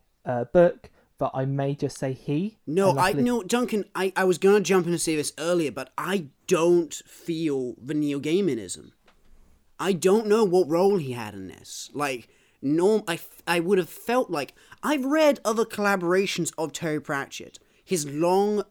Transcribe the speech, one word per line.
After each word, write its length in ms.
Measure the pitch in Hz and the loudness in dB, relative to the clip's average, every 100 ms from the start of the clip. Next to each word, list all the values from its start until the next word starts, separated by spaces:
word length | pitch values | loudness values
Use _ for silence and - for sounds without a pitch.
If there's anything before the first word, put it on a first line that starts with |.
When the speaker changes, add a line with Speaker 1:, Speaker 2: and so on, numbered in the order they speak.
| _ _ | _ _
Speaker 1:
uh, 200 | 170 120 | -8 -6
book, 460 | 123 180 175 - - _ _ - | 0 4 4 2 -16 _ _ -6
but 120 | 135 | -4
I 120 | 135 | -2
may 320 | 135 139 139 143 | -4 -2 -4 -4
just 220 | 139 - | -6 -6
say 140 | 135 | -8
he. 460 | 131 - 147 208 - - | -6 -4 -4 -4 -8 -4
Speaker 2:
No, 240 | 170 196 | 0 2
Speaker 1:
And 80 | 143 | 4
Speaker 2:
I, 40 | 185 | 2
Speaker 1:
luckily 160 | 262 | 2
Speaker 2:
no, 200 | 247 240 | 0 0
Duncan, 400 | 180 240 247 214 - | 0 -2 0 -4 -4
I, 180 | - 190 185 | -4 -4 0
I 80 | |
was 140 | 185 175 | 0 4
gonna 220 | 196 208 | 4 4
jump 260 | 170 190 170 | 4 2 2
in 60 | |
and 80 | 170 | -2
say 140 | - | -2
this 180 | 156 139 - | -2 -4 -6
earlier, 320 | 165 175 147 | -2 0 -2
but 220 | 113 131 - | -6 -10 -8
I 300 | 160 196 139 _ - | -4 -4 -6 _ 0
don't 440 | 165 170 175 160 - - | 2 6 4 2 -8 -18
feel 720 | - - 160 160 135 123 - | -16 -8 -4 -2 -2 -4 -8
the 140 | 123 | -6
Neil 260 | 151 147 143 | -2 -2 -2
Gaimanism. 720 | 151 180 190 113 90 - - _ _ _ _ - _ _ _ - | 0 0 0 -2 -6 -14 -18 _ _ _ _ -20 _ _ _ -6
I 140 | 170 | -2
don't 340 | 175 185 214 214 | 2 4 4 4
know 160 | 214 | 4
what 240 | 202 185 143 | 4 4 2
role 280 | 165 196 202 | 2 2 2
he 160 | 135 | -2
had 220 | 120 107 | -8 -10
in 120 | 98 92 | -12 -14
this. 420 | - - - - | -16 -16 -16 -12
Like, 360 | 131 143 127 - _ _ _ | -6 -6 -6 -10 _ _ _
no, 440 | 135 160 190 214 208 | -2 2 4 2 0
I, 80 | |
f-, 280 | 170 - - - | -8 -8 -12 -4
I 140 | 175 | -2
would 180 | 170 190 | 2 0
have 100 | 165 | 0
felt 400 | - - 247 220 | -6 -2 -2 0
like, 240 | 156 131 - - - | -4 -6 -12 -20 -8
I've 220 | 226 294 | -2 -2
read 340 | 262 311 302 - | 0 2 4 2
other 200 | 208 226 | 0 -2
collaborations 880 | 226 - 202 196 170 185 196 - 160 - | -2 -2 0 0 0 0 0 -2 -4 -4
of 140 | 156 | -6
Terry 280 | - 165 151 | -6 -6 -6
Pratchett. 600 | 147 143 135 - - - _ _ | -4 -6 -6 -12 -18 -20 _ _
His 240 | - 180 147 | -4 -4 -4
Long 540 | 147 170 190 208 208 - | 0 2 4 2 0 -2